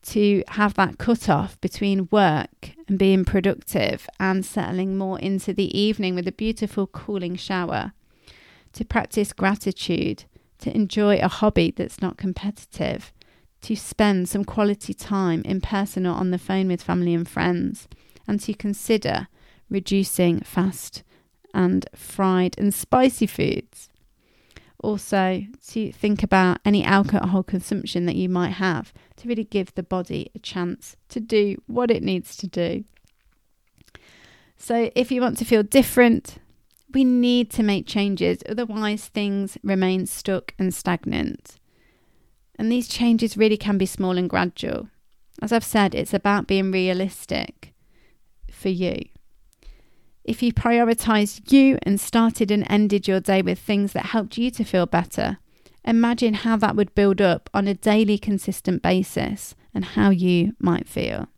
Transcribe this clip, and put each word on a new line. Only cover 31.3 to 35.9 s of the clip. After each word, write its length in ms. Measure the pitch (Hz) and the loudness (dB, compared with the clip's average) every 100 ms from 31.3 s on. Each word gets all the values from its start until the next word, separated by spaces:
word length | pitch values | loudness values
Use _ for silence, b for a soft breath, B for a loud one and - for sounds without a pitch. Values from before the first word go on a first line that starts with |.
| 220 208 196 - | 2 2 -2 -6
what 240 | 240 247 | -2 0
it 120 | 233 | 0
needs 340 | - 185 - - | 0 -4 -6 -12
to 100 | 185 | -8
do. 380 | - 170 185 208 _ _ _ _ _ _ _ _ _ _ b b b b b b _ | -4 -4 -4 -10 _ _ _ _ _ _ _ _ _ _ b b b b b b _
So 320 | - 233 233 | -4 -2 0
if 160 | - 247 | 0 0
you 120 | 247 | 0
want 160 | 247 233 | 0 -2
to 80 | 233 | 2
feel 160 | 226 | 2
different, 760 | 208 277 - | 6 4 6